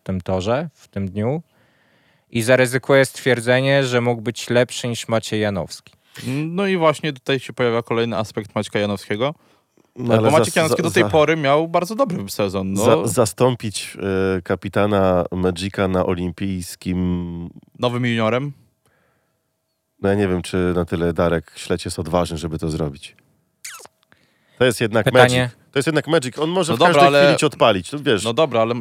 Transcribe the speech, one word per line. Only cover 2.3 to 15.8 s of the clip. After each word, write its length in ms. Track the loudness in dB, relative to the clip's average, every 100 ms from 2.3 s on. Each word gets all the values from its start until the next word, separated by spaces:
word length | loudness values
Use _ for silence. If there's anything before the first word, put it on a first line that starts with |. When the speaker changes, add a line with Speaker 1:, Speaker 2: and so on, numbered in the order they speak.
Speaker 1:
i 120 | -2
zaryzykuję 600 | 4 4 4 0 4 4
stwierdzenie, 800 | 4 0 0 0 2 2 2 2
że 160 | 2 0
mógł 220 | 0 -2
być 280 | -4 -6 0
lepszy 380 | 0 0 -2 -6
niż 200 | -6 -2
Maciej 320 | -4 -2 -2
Janowski. 520 | -2 -2 -6 -10 -20 _ _ -12 -6 -4 -4
Speaker 2:
No 200 | -2 -2
i 100 | 2
właśnie 360 | 2 0 -2
tutaj 280 | -6 -2 -4
się 120 | -4
pojawia 300 | -2 0 0
kolejny 340 | -2 -2 -2 -2
aspekt 380 | -4 -6 -8
Maćka 240 | -6 -4 -2
Janowskiego. 560 | -2 -4 -6 -2 -2 -4 _ _ _ _ _ -8
Speaker 3:
No, 180 | 0
ale 80 | 2
Speaker 2:
Bo 80 | 4
Maciek 240 | 4 2
Speaker 3:
zas-, 20 | 0
Speaker 2:
Janowski 260 | 0 0
Speaker 3:
za-, 60 | 0
Speaker 2:
do 60 |
tej 80 | 0
Speaker 3:
za-, 60 | 2
Speaker 2:
pory 280 | 2 2 2
miał 320 | 2 2 2
bardzo 260 | -2 -2
dobry 340 | -2 -2 -4 -6
sezon. 420 | -4 -2 -2 -4
No. 120 | 0
Speaker 3:
za-, 220 | 2 2 2
zastąpić, 840 | 0 0 2 0 0 -6 -8 -12 -8 -4 -2 0 -2
e, 40 |
kapitana 840 | -2 -6 -4 -2 2 2 2 2 0
Magica 560 | -2 -2 -2 -4 -2